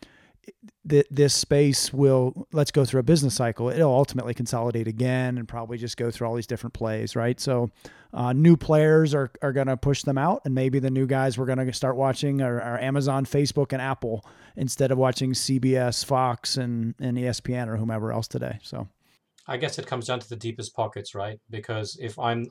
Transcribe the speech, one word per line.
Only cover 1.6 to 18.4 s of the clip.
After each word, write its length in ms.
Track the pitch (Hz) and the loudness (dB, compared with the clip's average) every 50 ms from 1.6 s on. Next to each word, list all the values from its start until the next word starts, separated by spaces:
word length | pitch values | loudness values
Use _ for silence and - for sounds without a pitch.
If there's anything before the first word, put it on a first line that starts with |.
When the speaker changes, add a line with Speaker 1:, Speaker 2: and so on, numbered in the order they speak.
| 147 143 135 - - - - | 4 4 4 0 -2 -2 2
Speaker 1:
will, 540 | 135 143 135 131 131 127 131 - 180 - - - | 4 6 6 6 6 2 0 -2 -6 -10 -4 0
let's 180 | 151 143 - | 0 0 2
go 140 | - 151 131 | 2 2 2
through 160 | 117 131 131 | 2 2 2
a 20 | 117 | 4
business 320 | 135 170 156 143 131 - | 4 4 4 4 0 0
cycle. 340 | - 123 117 110 - 117 123 | 0 -2 -2 -2 -2 -4 -2
It'll 240 | 127 156 165 139 123 | 2 4 4 6 6
ultimately 400 | 135 143 - - 131 110 120 117 | 4 4 2 0 -4 -4 -4 -4
consolidate 540 | - 120 - 131 117 117 123 113 117 113 | -4 -4 -4 -2 -2 -2 0 0 -2 -2
again 500 | 113 110 110 127 127 127 127 127 127 123 | -2 -2 -2 0 0 0 0 0 -2 -2
and 100 | 123 113 | -4 -8
probably 300 | - 120 117 117 113 120 | -8 -10 -10 -10 -8 -10
just 200 | 113 120 117 - | -8 -8 -8 -6
go 120 | - 117 117 | -4 -4 -4
through 180 | 110 - 120 | -4 -4 -4
all 80 | 113 117 | -4 -4
these 120 | 120 110 | -4 -4
different 260 | - 120 - - 117 - | -6 -6 -6 -8 -10 -8
plays, 420 | - 117 110 110 110 113 113 - | -6 -4 -4 -2 -4 -4 -4 -2
right? 240 | 117 117 120 127 - | 0 0 0 0 -2
So, 300 | - 139 127 120 120 113 _ _ - - - - - - - | -2 0 0 0 0 -2 _ _ -20 -20 -20 -20 -20 -12 -6
uh, 180 | - 123 123 | -4 -2 0
new 240 | 127 139 156 170 170 | 4 6 8 8 8
players 580 | - - - 156 151 156 156 156 160 160 147 147 | 8 6 2 4 6 6 6 6 6 6 4 2
are, 160 | 143 135 - - - | 0 -2 -2 -4 -4
are 100 | - 139 | -4 -2
gonna 240 | 127 139 135 131 131 | 0 0 0 0 0
push 280 | 123 - 139 139 - - | 0 0 0 0 0 0
them 140 | 147 135 135 | -2 0 2
out, 220 | 143 175 214 285 - | 2 0 0 0 -2
and 80 | 143 127 | -2 0
maybe 240 | 131 131 135 127 139 | 2 2 2 2 0
the 120 | 127 131 | 0 0
new 160 | 131 131 135 | 0 0 2
guys 300 | 123 139 135 135 135 110 | 2 2 2 2 0 0
we're 100 | 120 131 | -2 -2
gonna 260 | 127 131 131 131 127 120 | -2 0 -2 -2 -2 -4
start 220 | - 139 131 127 | -2 -2 -2 0
watching 440 | 127 135 135 127 - 151 143 139 135 | 0 0 0 0 0 -2 0 0 0
are, 200 | 135 123 120 120 | 0 0 -2 -2
are 180 | 113 120 120 113 | -4 -4 -4 -4
Amazon, 460 | 123 135 139 143 131 139 135 135 135 | -2 -2 0 0 0 0 0 0 -2
Facebook, 480 | - - 143 143 135 - 147 139 - 139 | 0 0 0 0 2 0 -2 -2 0 -2
and 80 | 131 | -4
Apple 420 | 127 135 135 - 131 113 113 101 - - - - - - - | -2 -4 -4 -4 -4 -6 -6 -6 -8 -14 -20 -20 -20 -16 -8
instead 360 | - 143 123 - - 139 127 | -6 -6 -4 0 0 0 2
of 60 | 131 127 | 2 2
watching 340 | 131 131 123 - 131 131 131 | 2 2 2 0 -2 -2 -2
C 240 | - - - 135 | -2 -2 0 0
B 180 | 131 127 131 127 | 2 2 2 2
S, 280 | 127 123 123 - - - | 2 2 0 -2 -4 -2
Fox, 540 | - 139 127 131 127 117 - - - - | 0 0 2 2 0 -2 -4 -4 -4 -4
and, 360 | 135 123 120 120 117 113 117 - - | -2 -2 -2 -2 -2 -2 -4 -4 -4
and 180 | 143 127 120 | -4 -4 -2
E 100 | 123 123 | -2 -2
S 120 | 123 110 - | -2 -4 -4
P 160 | - 127 127 | -4 -4 -4
N 120 | 123 120 110 | -4 -4 -4
or 60 | 113 | -4
whomever 340 | 107 110 113 113 107 107 110 | -2 -2 -2 -2 -4 -4 -2
else 160 | 117 113 113 | -4 -4 -4
today. 320 | - - 123 | -4 -6 -6